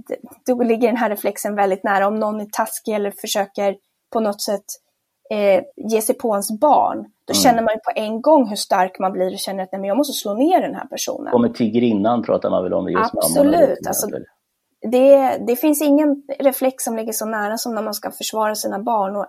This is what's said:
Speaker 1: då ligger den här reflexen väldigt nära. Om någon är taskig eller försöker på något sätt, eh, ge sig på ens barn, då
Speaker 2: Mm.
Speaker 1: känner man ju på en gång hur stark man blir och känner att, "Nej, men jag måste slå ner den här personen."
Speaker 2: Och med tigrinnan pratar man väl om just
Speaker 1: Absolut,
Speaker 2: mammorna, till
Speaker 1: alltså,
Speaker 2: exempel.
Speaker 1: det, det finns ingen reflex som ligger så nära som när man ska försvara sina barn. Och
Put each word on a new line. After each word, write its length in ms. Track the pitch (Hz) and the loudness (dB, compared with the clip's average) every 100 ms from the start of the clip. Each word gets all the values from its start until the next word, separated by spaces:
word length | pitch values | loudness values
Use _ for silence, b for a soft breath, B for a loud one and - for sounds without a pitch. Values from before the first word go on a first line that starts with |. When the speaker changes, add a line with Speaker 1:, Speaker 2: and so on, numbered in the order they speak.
| - - - - - | -12 -12 -12 -8 -2
Speaker 1:
då 160 | 247 | 0
ligger 260 | 233 226 240 | 2 2 2
den 80 | 233 | 2
här 140 | 226 | 0
reflexen 440 | 208 208 202 208 208 | 0 -4 -4 -4 0
väldigt 300 | 202 190 220 | 2 2 0
nära. 220 | 196 196 | 2 2
Om 120 | 214 | 0
någon 200 | 214 214 | -2 -4
är 60 | 208 | -6
taskig 420 | - 220 - - 208 | -4 -4 -4 -4 -4
eller 160 | 202 | -4
försöker 680 | 202 214 214 202 - 202 196 _ _ _ | -6 -4 -4 -4 -2 -2 -2 _ _ _
på 80 | 233 | -2
något 220 | 220 208 | -2 -2
sätt, 220 | - 202 - - _ _ _ _ - | -4 -6 -6 -16 _ _ _ _ -8
eh, 340 | 214 202 185 - - | 0 4 2 0 -10
ge 260 | 214 220 | -2 0
sig 120 | 220 - | 0 -2
på 140 | 233 | -2
ens 300 | 202 208 214 | -2 -4 0
barn, 380 | 302 220 - 220 214 _ - | 4 4 2 -2 -10 _ -6
då 80 | |
Speaker 2:
Mm. 100 | - | 2
Speaker 1:
känner 200 | 269 233 | 4 4
man 120 | 226 220 | 2 -2
ju 60 | |
på 100 | - - | -4 -4
en 200 | 214 220 | -4 -2
gång 240 | 285 311 226 | 4 4 4
hur 80 | 208 | -2
stark 420 | - 196 185 - | -2 0 0 -2
man 140 | 190 | -4
blir 200 | 190 185 | -2 -2
och 60 | 190 | -2
känner 240 | - 196 | -6 -6
att, 100 | 185 | -8
"Nej, 80 | 196 | -6
men 80 | 196 | -2
jag 80 | 214 | 0
måste 160 | 285 | 0
slå 220 | - 214 208 | -4 -4 0
ner 260 | 302 349 | 4 4
den 140 | 185 208 | 2 -6
här 120 | - | -10
personen." 480 | - - - - 120 | -8 -6 -6 0 2
Speaker 2:
Och 60 | |
med 140 | 120 117 | 2 0
tigrinnan 680 | 113 117 120 104 107 120 | 0 2 2 2 2 0
pratar 280 | 107 107 - | 0 -2 0
man 120 | 92 | 0
väl 120 | 90 92 | 0 -2
om 140 | 92 | 0
just 240 | 87 226 - | 0 0 -2
Speaker 1:
Absolut, 220 | 233 269 285 | 0 2 4
Speaker 2:
mammorna, 140 | 339 269 175 | 4 2 -2
till 120 | - | -6
Speaker 1:
alltså, 180 | - 214 | -6 -6
Speaker 2:
exempel. 180 | - - _ _ _ _ _ 220 | -8 -12 _ _ _ _ _ -2
Speaker 1:
det, 480 | 247 269 277 262 - 202 | 4 8 8 6 0 -2
det 100 | 254 | 0
finns 260 | 311 294 | 2 2
ingen 400 | 302 285 302 277 - - | 4 4 4 0 -4 -2
reflex 460 | 277 262 262 262 254 | 0 0 -2 -2 -4
som 120 | 226 | -6
ligger 160 | 226 | -6
så 120 | 220 220 | -6 -6
nära 320 | 220 208 233 | -4 -4 -4
som 160 | 254 220 | -4 -6
när 80 | |
man 120 | 214 208 | -6 -6
ska 160 | 285 | -10
försvara 440 | - - 214 214 214 | -10 -8 -2 -2 -2
sina 240 | 220 202 | -6 -6
barn. 380 | 233 226 190 | -2 -2 -2
Och 100 | 202 | -4